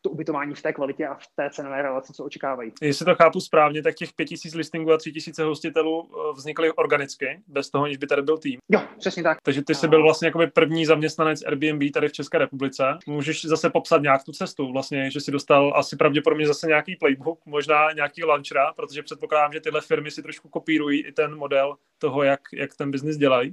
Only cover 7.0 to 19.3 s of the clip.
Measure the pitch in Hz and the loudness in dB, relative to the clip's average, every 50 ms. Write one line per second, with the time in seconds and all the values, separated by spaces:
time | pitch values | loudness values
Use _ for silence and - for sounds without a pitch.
7 | 143 135 - - 139 131 139 185 - _ 143 139 139 - - 143 143 147 143 135 | 0 -4 -8 -8 -8 -8 -8 -10 -14 _ -4 -4 -4 -2 -2 -2 -2 -2 -2 -6
8 | 147 143 147 143 139 143 156 156 - 147 127 123 - - - 190 - - - - | -2 0 0 0 2 0 0 0 -2 -4 -6 -6 -2 0 0 0 0 -4 -10 -8
9 | - 190 - 175 165 165 156 - - - 135 139 143 - 156 - - 160 156 156 | -6 -6 -4 -2 0 0 0 0 -2 -2 -2 -2 0 -2 0 0 4 6 6 8
10 | 156 156 160 - 170 165 156 165 170 165 - - 165 151 160 165 165 147 160 151 | 8 6 4 4 0 0 2 2 0 2 4 4 4 4 2 0 4 4 4 4
11 | 151 156 151 - 160 156 151 147 - - 151 139 147 156 151 147 143 147 143 156 | 2 0 0 0 0 0 0 -2 -4 -4 -4 -2 0 -2 0 0 0 0 0 0
12 | 147 147 - - 147 - - 165 143 131 - 131 139 135 135 - 135 131 147 165 | 0 0 -2 -4 -6 -2 0 0 0 0 -2 -4 -6 -4 -2 0 0 0 0 -2
13 | - - 147 147 139 147 156 - - 160 156 156 - 170 - 165 - - 170 160 | -6 -6 -6 -4 -4 -4 -4 -4 -2 0 0 2 2 0 0 0 2 2 2 4
14 | 143 147 135 135 - - 147 - - - - - 143 131 127 135 131 - 147 139 | 6 4 4 2 2 -4 -10 -10 -10 -8 -6 -6 -6 -4 -4 -6 -6 -4 -4 -4
15 | 135 135 135 147 139 - 143 139 - - 151 143 143 143 - 147 139 - - 143 | -4 -4 -6 -6 -6 -4 -4 -4 2 4 6 6 6 4 2 0 0 0 0 2
16 | 151 151 139 151 147 165 156 151 156 147 147 143 - 160 156 151 147 - 185 - | 2 2 2 2 2 2 2 2 2 0 0 0 0 0 2 0 0 -2 -6 -2
17 | - 147 139 135 135 156 170 - _ 156 147 147 139 147 156 147 156 156 156 151 | 0 0 0 0 -2 -6 -6 -6 _ -6 -6 -4 0 2 2 4 4 2 2 -2
18 | 143 143 - - 170 156 147 143 143 - 160 143 135 156 160 - 160 139 135 147 | -4 -4 -4 -4 0 2 2 2 0 -2 0 0 0 0 0 -6 -10 -10 -10 -12
19 | 147 - 156 143 156 147 | -12 -12 -12 -12 -6 0